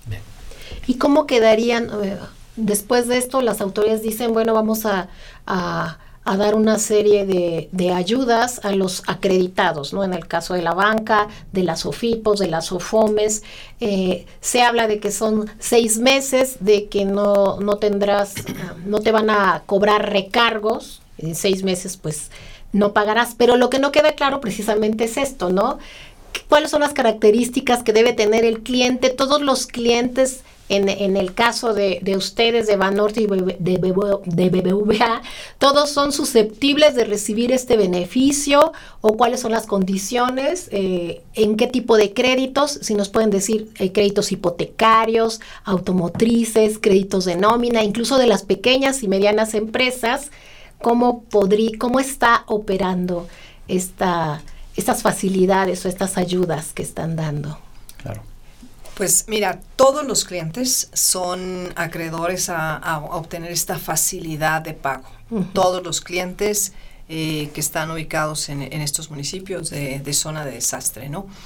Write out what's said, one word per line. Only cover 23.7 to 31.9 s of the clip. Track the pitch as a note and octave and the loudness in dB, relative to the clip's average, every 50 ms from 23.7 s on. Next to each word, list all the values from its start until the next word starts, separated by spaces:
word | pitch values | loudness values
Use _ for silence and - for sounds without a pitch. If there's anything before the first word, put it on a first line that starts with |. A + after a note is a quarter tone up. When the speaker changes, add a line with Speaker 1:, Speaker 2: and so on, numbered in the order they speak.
| C4 C4+ | 2 2
Speaker 2:
no | C4+ C#4+ | 0 2
queda | C#4 D4+ D4+ D4+ D4+ | 4 4 4 4 4
claro | - C#4+ C#4 C#4 C#4 | 2 0 0 0 -2
precisamente | C#4 G3+ - - G3+ A3+ G#3 G#3+ G#3+ G#3+ A3 A3 A#3 | -4 -6 -6 -6 -2 0 0 2 2 0 0 0 -2
es | A3+ - C#4+ | -2 0 -2
esto, | C4+ C4+ - - F#3 F3 | -2 -4 -4 -4 -2 0
¿no? | F#3 F#3+ G#3+ B3+ C4+ - - - - - - - - - - - - - - - | 0 2 2 0 -2 -4 -10 -18 -18 -20 -20 -20 -20 -20 -20 -16 -16 -14 -2 4
¿Cuáles | D4+ D4 D#4 D4 | 4 4 4 4
son | D#4 D4+ | 0 0
las | D4 C#4+ C#4+ | 0 0 0
características | - B3 A3+ A3 A3 - G#3+ G#3+ A#3+ A#3+ A#3+ - C#4 C4 B3+ A#3+ A#3 | 2 2 2 2 4 6 6 6 6 2 0 -2 -2 0 2 0 0
que | - A3+ G#3+ | 2 2 4
debe | A3 A3+ B3 A#3 | 4 4 4 4
tener | A#3+ G#3+ G#3 A3 A#3 A#3 | 2 2 2 4 4 4
el | A3+ A3 A3 | 2 0 -2
cliente? | - - B3 B3 B3 B3 B3+ B3 - C4 | -4 -2 0 2 2 2 2 2 2 0
Todos | B3+ B3+ C#4 C4 D4 D4 | 2 2 0 2 2 2
los | D4 C#4 C4 C4 - - | 2 2 0 0 -2 -6
clientes, | - B3 A#3 A#3 A#3 A#3+ B3+ B3 B3 C4 C4 B3+ - - - - - - - - | -6 -2 0 2 2 2 2 -2 2 0 0 0 0 -8 -16 -20 -20 -20 -6 -2
en, | G3 G3+ G3 G3 | 0 0 2 0
en | F#3+ G3 G3+ F#3+ F#3+ | 0 0 0 0 0
el | G3 F#3 F3+ F#3 | 0 -2 -2 0
caso | - A#3 A#3+ A3+ - - A#3 G#3+ | 0 0 0 0 0 -2 -2 0
de, | G3+ G3+ F#3+ | 0 0 0